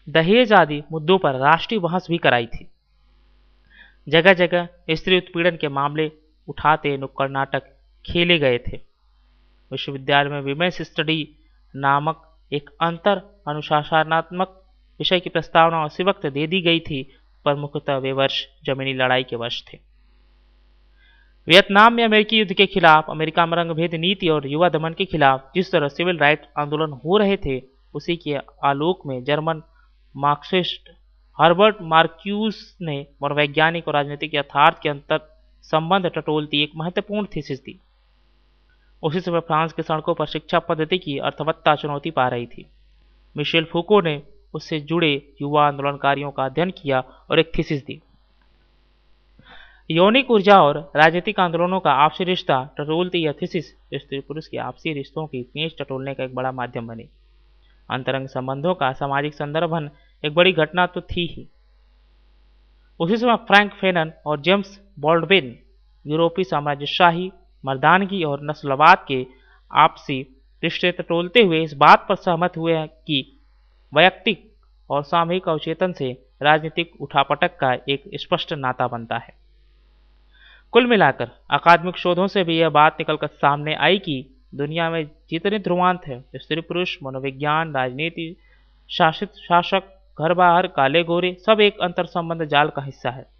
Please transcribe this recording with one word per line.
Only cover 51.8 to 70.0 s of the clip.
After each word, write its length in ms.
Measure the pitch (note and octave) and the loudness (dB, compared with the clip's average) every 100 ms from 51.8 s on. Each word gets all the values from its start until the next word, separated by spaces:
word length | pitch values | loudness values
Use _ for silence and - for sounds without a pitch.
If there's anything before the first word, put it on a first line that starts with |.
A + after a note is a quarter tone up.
का 120 | E3 | 0
आपसी 320 | C3 D3+ - | 2 2 0
रिश्ता 460 | F3+ F3+ - C3+ C3+ - | -4 -4 0 -2 -2 -8
टटोलती 400 | D3 D#3+ F3+ F3+ | -4 -2 -2 -2
यह 140 | D#3 | -2
thesis 380 | - F3 F3 D3 | -4 -6 -8 -8
स्त्री 480 | _ _ C#3 - C#3 | _ _ -12 -10 -12
पुरुष 260 | - D3+ - | -10 -14 -12
के 120 | B2+ | -10
आपसी 340 | B2 B2+ D#3+ | -10 -8 -8
रिश्तों 340 | D3 C#3 D#3+ D#3 | -8 -8 -10 -10
की 160 | C3 | -10
पेंच 320 | B2 D3 D#3+ - | -10 -8 -8 -8
टटोलने 360 | C#3+ C3 C3+ | -10 -8 -8
का 100 | C3+ | -8
एक 100 | C3 | -8
बड़ा 180 | B2+ C3 | -6 -6
माध्यम 340 | B2+ A#2+ B2 A2+ | -6 -8 -8 -12
बनी। 220 | A2+ - _ _ _ _ _ _ _ - | -14 -18 _ _ _ _ _ _ _ -10
अंतरंग 380 | B2 C3 C3 C3 | -8 -4 -6 -6
संबंधों 460 | C3 B2+ C3+ E3+ | -8 -8 -4 -4
का 180 | F3+ C3 | -2 -2
सामाजिक 420 | C3 C#3 C#3 D3 | -4 -4 -4 -4
संदर्भन 560 | D3 D3 D#3 E3+ E3 D3 - _ _ | -8 -6 -4 -4 -4 -8 -14 _ _
एक 100 | D3+ | -4
बड़ी 180 | D3+ F3+ | 2 2
घटना 340 | D#3+ D#3 F3+ F3+ | 2 0 0 -2
तो 140 | F3+ | -4
थी 260 | - F3+ E3+ | -8 -6 -6
ही। 220 | - - _ _ _ _ _ _ _ _ _ _ _ _ _ _ - | -10 -18 _ _ _ _ _ _ _ _ _ _ _ _ _ _ -8
उसी 160 | E3+ A3+ | -2 0
समय 200 | A#3+ A3 | 0 0
फ्रैंक 360 | - G3+ G3+ | 4 4 4
फेनन 400 | - F#3+ F3+ D#3+ - D3 | -2 -2 0 -2 -6 -6
और 140 | D3+ | -2
जेम्स 400 | C#3+ G3+ F#3+ - _ - | 2 0 0 -14 _ -6
बॉल्डविन 600 | D3 E3+ D#3+ F#3+ B2+ A2+ _ _ _ _ C#3 | 0 0 2 0 0 -10 _ _ _ _ -6
यूरोपीय 380 | D#3 E3 F3+ | 0 0 0
साम्राज्यशाही, 880 | F#3 D3+ D3 C#3 D3 - F3 E3+ F#3 - _ _ | -4 -2 -4 -6 -6 2 2 2 -6 -10 _ _
मर्दानगी 600 | C3+ C3+ D3+ F#3 G3 G3 | -8 0 4 4 2 -4
और 180 | D#3 C#3+ | -4 -4
नस्लवाद 640 | D3 D3+ C#3+ C3+ D#3 F#3+ - | -6 -8 -4 4 6 6 4
के 180 | C3 B2+ - _ _ _ | -4 -4 -12 _ _ _
आपसी 540 | - D#3 - | 2 2 2